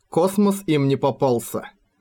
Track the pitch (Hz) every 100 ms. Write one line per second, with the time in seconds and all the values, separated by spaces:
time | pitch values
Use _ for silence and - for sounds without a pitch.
0 | _ - 185 196 202 196 - 147 139 131
1 | 143 135 139 120 - - - - _ _